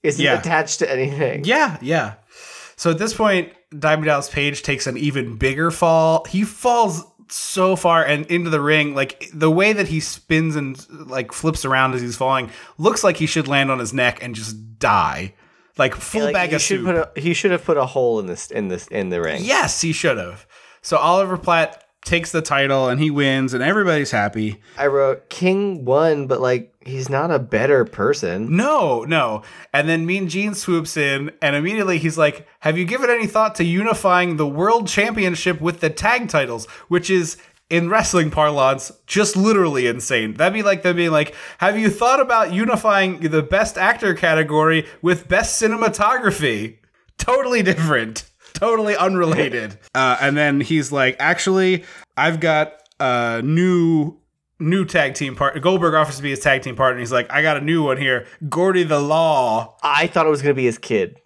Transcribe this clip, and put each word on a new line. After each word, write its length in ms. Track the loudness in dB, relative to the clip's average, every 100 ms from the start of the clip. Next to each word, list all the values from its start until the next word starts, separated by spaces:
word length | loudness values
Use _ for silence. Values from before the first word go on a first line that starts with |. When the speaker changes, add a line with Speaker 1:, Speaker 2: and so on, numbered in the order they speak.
Speaker 1:
isn't 200 | -2 0
Speaker 2:
Yeah. 140 | 0 0
Speaker 1:
attached 420 | 0 0 0 -4
to 120 | -2
anything." 540 | -2 -4 -2 -4 -2 0
Speaker 2:
Yeah, 320 | 2 0 -2
yeah. 340 | -2 -2 -2 -10 _ -20 -20 -20 -20 -4
So 160 | -2
at 60 | 0
this 160 | -2
point, 400 | 0 2 2 -2 -14 _ -2
Diamond 280 | 0 0 0
Dallas 240 | 0 -2
Page 340 | -2 -2 -4
takes 220 | -6 -4 -4
an 120 | -2
even 400 | -2 -2 -6 -2
bigger 340 | -2 0 -2
fall. 540 | 2 2 4 4 2 0
He 140 | -4
falls 600 | -4 -2 0 2 2 -2 -12 _ -12
so 480 | -10 -6 0 2 2
far 260 | 2 4
and 220 | 2 -2 0
into 240 | -2 0
the 100 | -2
ring. 340 | 2 2 2 -2
Like, 340 | -4 -6 -16
the 160 | 0 2
way 220 | 4 2
that 160 | 2 -2
he 140 | -2
spins 560 | -4 -12 _ 0 0 -2
and, 200 | -6 -10 -18 -20 -8
like, 220 | -8 -6
flips 320 | -4 -4 -2
around 300 | 0 2 2
as 80 | 0
he's 160 | -6 -4
falling 320 | 0 0 -4 -14 -20 0
looks 240 | 0 2
like 120 | 0 0
he 80 | -2
should 220 | -2 0
land 240 | 2 2
on 80 | -2
his 140 | -4
neck 280 | 0 0 -2
and 140 | -12 -10
just 420 | -12 -14 -18 -4
die. 560 | 2 2 0 -4 -10 -14 _ _ _ -2
Like, 180 | -2 -2
full 240 | -6 -2
Speaker 1:
Yeah, 40 | -2
like, 80 |
Speaker 2:
bag 160 | -2 -2
Speaker 1:
he 60 | -2
Speaker 2:
of 40 |
Speaker 1:
should 180 | 0 -2
Speaker 2:
soup. 60 | 0
Speaker 1:
put 80 | -2
a, 240 | -2 -4
he 120 | -4
should 180 | 0 0
have 120 | 0
put 140 | 0 0
a 80 | 0
hole 340 | 0 0 0
in 60 | -4
this, 260 | -10 -8
in 160 | -6 -4
this, 200 | -6 -6
in 200 | -6 -2
the 120 | -2
ring. 200 | -2 -4
Speaker 2:
Yes, 380 | -2 -2 -2 -2
he 140 | -4
should 240 | -2 -2 -2
have. 280 | -6 -14 _ -20 -20 _
So 160 | -4 0
Oliver 400 | 2 2 0 -4
Platt 480 | 0 0 0 -6 _ _
takes 280 | -4 -4 -2
the 100 | -4
title 480 | 0 0 2 2 0
and 100 | 0
he 120 | 0
wins 420 | 2 0 0 0
and 100 | 0
everybody's 460 | 0 0 2 0 0
happy. 500 | -2 -2 -2 -4 -6 _ -2
Speaker 1:
I 120 | 0
wrote, 420 | 2 2 0 _
"King 560 | -2 0 2 -2 -4 0
won, 400 | 2 4 2 0
but, 160 | 0
like, 320 | 0 -2 -4 _
he's 260 | -12 -10 -2
not 180 | -2 0
a 80 | 0
better 480 | 0 0 4 4 2
person." 680 | 0 0 0 -2 -4 0 0
Speaker 2:
No, 460 | 2 2 2 -2
no. 400 | 0 0 0 -4 -10 -20 -4
And 160 | -2 0
then 200 | 0 0
Mean 200 | -2 -2
Gene 280 | -4 -4 -6
swoops 420 | -2 -2 -2 -2
in 340 | -2 -2 -6 -4
and 120 | -2 0
immediately 440 | -2 -2 -2 0
he's 180 | -2 2
like, 300 | 0 0 -20 _
"Have 140 | -2 -2
you 80 | -2
given 260 | -2 0
any 160 | 0 0
thought 260 | 0 0 0
to 80 |
unifying 760 | 0 0 0 0 2 4 2 0
the 100 | -2
world 400 | 0 2 2 2
championship 760 | 0 0 0 -2 0 -2 -2
with 180 | -4 -2
the 120 | -2
tag 360 | 0 0 0 0
titles?" 380 | -2 -2 -6 -12 -20 -2
Which 240 | -2 2
is, 260 | 0 0 -8 -20 _ _
in 180 | -2 2
wrestling 440 | 0 2 2 2
parlance, 600 | 2 2 4 2 2 -8 -18 -4
just 300 | 0 0 2
literally 500 | 4 4 2 2 0
insane. 480 | -2 -2 -2 -2
That'd 220 | 0 0 2
be 80 |
like 180 | 0 0
them 140 | 0 0
being 160 | 2
like, 240 | 2 0 -8 -20 -2
"Have 180 | -2 2
you 140 | 0
thought 280 | 2 2 2
about 320 | 2 2 0
unifying 680 | 0 0 0 2 2 0 -2
the 240 | 0 0
best 340 | 2 0 0 0
actor 380 | 0 2 -2 0
category 720 | 2 2 2 2 4 2 -2 -4
with 240 | -2 -2 0
best 340 | 0 0 0
cinematography?" 1160 | 0 2 0 2 0 2 0 0 -2 -2 -8 -12 _ _ _ -8
Totally 420 | 0 0 2 0
different. 640 | 0 0 2 0 -2 -10 -16 _ -16
Totally 420 | -4 0 0 0 2
unrelated. 800 | 2 2 2 2 0 -2 -8 -12
<laughs> 40 | -6
Uh, 220 | 0 2 2
and 160 | 2 2
then 240 | 2 2
he's 280 | 2 0 0
like, 260 | 0 0 2
"Actually, 640 | -2 0 2 2 2 0 -4 -20 -12 -2
I've 240 | 0 0
got 320 | 0 2 0 -6 _ _
a 400 | -2 0 -2 -2
new, 760 | 0 2 4 4 2 2 0 -6 _ _ _ _
new 260 | -2 0 0
tag 300 | 0 0 -2
team 200 | -8 -2
partner." 240 | -2 0
Goldberg 340 | 0 2 2 2
offers 200 | 0 -2
to 80 |
be 60 | -6
his 100 | -2
tag 220 | 0 0
team 160 | -2 0
partner. 220 | 0 0
He's 100 | 0
like, 180 | -2 0
"I 120 | 0
got 160 | 0 0
a 40 |
new 220 | 0 0
one 140 | 0 0
here. 280 | 0 0 -4 -12 -6
Gordy 360 | 0 2 2
the 160 | 2 0
Law." 760 | 2 2 4 2 2 0 -4 _
Speaker 1:
I 240 | 0 2 2
thought 180 | 2 2
it 40 |
was 120 | 2
gonna 120 | 0
be 100 | 2
his 140 | 0 -2
kid. 400 | -2 -2 -2 -6